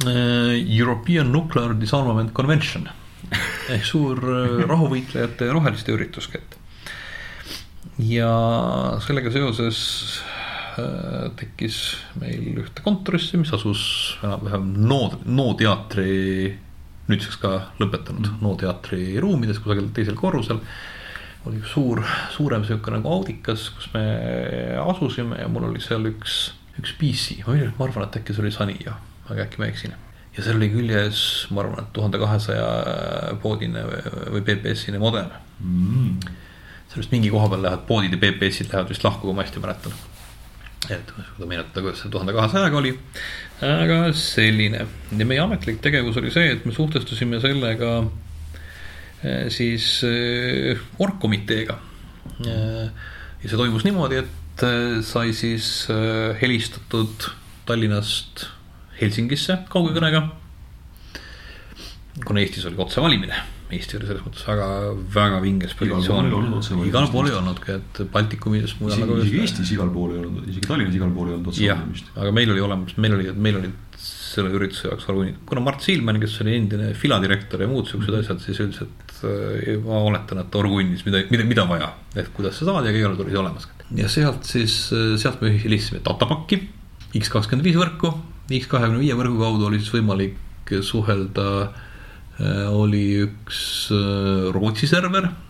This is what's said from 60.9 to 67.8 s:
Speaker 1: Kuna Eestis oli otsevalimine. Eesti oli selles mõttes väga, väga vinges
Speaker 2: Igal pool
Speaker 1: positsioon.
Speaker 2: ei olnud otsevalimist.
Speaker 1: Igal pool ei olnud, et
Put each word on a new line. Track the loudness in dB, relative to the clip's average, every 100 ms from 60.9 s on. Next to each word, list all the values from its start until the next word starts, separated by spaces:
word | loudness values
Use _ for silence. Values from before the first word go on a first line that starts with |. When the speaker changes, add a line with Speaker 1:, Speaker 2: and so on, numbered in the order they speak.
| -20 -16 -16 -16 -18 -18 -18 -18 -16 -16 -18 -14 -10 -2
Speaker 1:
Kuna | 2
Eestis | 2 0 -4
oli | -2
otsevalimine. | 0 2 4 4 0 -4 -6 -12 -8
Eesti | -6 -6 -6
oli | -4
selles | -6
mõttes | -6 -8 -2
väga, | 0 0 0 -2 -2 0
väga | 4 4 4
vinges | 2 2 0 0
Speaker 2:
Igal |
pool | 0
Speaker 1:
positsioon. | 2 4 4 4
Speaker 2:
ei |
olnud | 2 2 0
otsevalimist. | 0 0 2
Speaker 1:
Igal | 4 4
pool | 4 2
ei | 2
olnud, | 0 -2 -4
et | -6